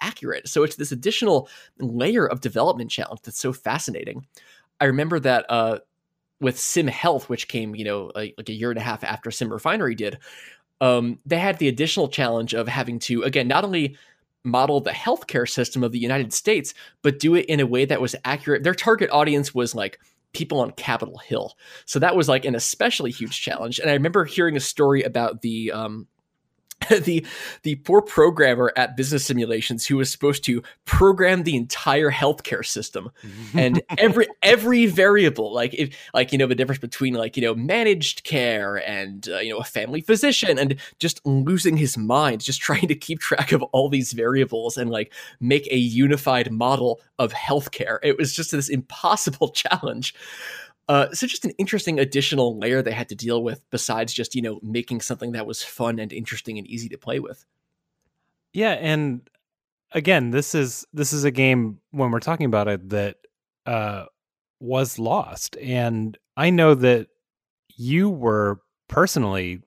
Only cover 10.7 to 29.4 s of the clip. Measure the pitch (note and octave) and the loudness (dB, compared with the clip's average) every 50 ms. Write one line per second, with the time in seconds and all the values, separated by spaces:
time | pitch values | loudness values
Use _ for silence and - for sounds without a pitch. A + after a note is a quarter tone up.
10.7 | _ - C3+ B2+ B2 B2 A#2 A#2+ A#2+ - - C#3 E3 E3+ F3+ G3 F#3 - D#3 C3+ | _ 0 2 4 4 4 2 -2 -4 -6 -6 -4 -2 0 0 0 0 0 0 0
11.7 | A#2+ A#2 D#3 D#3+ - G3 D#3 C3+ - - C3 A#2 A#2 A2+ A#2 A#2 A2 A#2 A2 A#2 | 0 0 0 0 0 0 -2 0 0 0 0 0 0 -2 -2 -2 -2 -2 -2 -2
12.7 | A#2+ C#3 A#2+ A#2 A#2+ A2+ - - A#2+ A#2 - C3+ C3 C#3+ B2 B2 C3+ E3+ G#3 G3 | -2 -4 -4 -4 -6 -6 -4 -2 -2 0 0 0 0 0 0 2 2 0 0 0
13.7 | F#3 E3 D3 C3+ C#3 - _ _ _ _ _ _ _ _ - B2 A#2+ B2+ C3+ C#3+ | 0 -2 -2 -2 -4 -10 _ _ _ _ _ _ _ _ -6 0 2 2 2 4
14.7 | C#3+ C#3 - E2+ D#2+ - - A3+ B3+ - - - - C3 B2 - - C3+ A#2+ - | 2 0 0 -2 -6 -4 -2 -2 -2 -2 -4 -4 -2 -2 -2 -2 -2 -4 -4 -2
15.7 | - C3+ B2 A2+ A#2+ A#2+ A#2 A#2+ C3+ C#3 B2+ G#2+ - - - G#3 A3 E3 C3+ - | -2 -2 -2 -2 -2 -2 -2 -2 -2 -2 -2 -4 -6 -4 0 0 0 0 -2 -6
16.7 | - - - - _ _ - D3 C#3 C#3 - D#3+ E3+ F3 - - D#3 C#3+ C3+ A#2 | -12 -18 -20 -20 _ _ 0 0 0 2 2 4 4 4 4 2 2 2 2 2
17.7 | B2 B2+ C#3 C#3 D3 G#2+ B2+ A#2 - - - B2+ C#3+ C#3+ - D3 C#3+ - C#3 F3 | 2 2 2 2 0 0 -2 -4 -6 -6 -4 -4 -4 -4 0 0 0 2 2 0
18.7 | F#3 - - A3+ A3+ G#3+ F#3 - - D3 D3+ D#3 D3 C#3+ C#3 C#3 - B2+ B2 A2+ | 0 0 2 2 2 4 2 2 4 4 4 4 2 0 0 -2 -2 -2 -2 -2
19.7 | - A2+ G2 G2 - - _ _ _ _ _ _ - - D#3+ - D#3 C#3 A#2+ A2 | -2 -6 -8 -8 -8 -12 _ _ _ _ _ _ -10 -8 -6 -2 0 0 0 -2
20.7 | - - - C#3 A#2+ A2+ A2+ - - - - - B2 A2 - G2+ - _ - - | -4 -6 -4 -4 -4 -4 -4 -8 -12 -12 -8 -6 -4 -4 -4 -6 -10 _ -20 -20
21.7 | - - - - - C#3 D3+ F3 F3+ F3+ D3+ C3+ C3 C3 - C3+ A#2+ A#2+ - - | -20 -18 -10 -6 -2 0 2 2 4 4 4 4 2 2 2 0 -2 -2 -2 -4
22.7 | - - - A#3+ - - D3 A#2+ B2 - A2+ - - - - - - - A2 A#2 | -2 0 0 0 0 -2 -4 -4 -6 -6 -8 -8 -8 -8 -6 -6 -6 -6 -6 -6
23.7 | B2+ - D#3+ D3+ C#3+ C3+ C#3+ E3+ F3 G3+ E3 C#3+ - F#3 E3+ E3 D3 C3+ C3+ - | -6 -2 0 2 2 2 2 2 2 2 2 0 0 0 2 2 2 0 -4 -2
24.7 | - - D3 C#3 C#3 C#3 C3+ B2+ - B2 A#2 A2 A2+ A2+ - A2+ A2+ A2 A2 G#2+ | 0 2 4 4 4 4 2 0 -2 -2 -2 -2 -2 -4 -6 -6 -4 -4 -6 -6
25.7 | - A2 A2 G#2+ G#2+ A2 - - _ _ _ _ _ _ _ _ _ _ _ - | -6 -6 -6 -8 -10 -12 -14 -18 _ _ _ _ _ _ _ _ _ _ _ -20
26.7 | - - - - A3 F#3+ C#3+ F3 E3 D#3+ D#3 - - - - - - - - D#3 | -14 -6 0 2 2 4 4 2 0 -2 -2 -6 -10 -14 -14 -14 -12 -8 -6 -4
27.7 | D3 C#3 - - F#3 G#3 G3+ - - - D3+ F3 E3 D#3 C#3+ C3 B2 B2 B2 A#2 | -4 -4 2 4 6 6 6 6 6 6 6 6 6 6 4 4 4 4 2 2
28.7 | - B2+ B2+ - C3 B2+ C3 C#3 D3+ C#3 - - C3 A#2+ | 2 2 0 0 0 -2 -2 0 0 0 0 0 0 0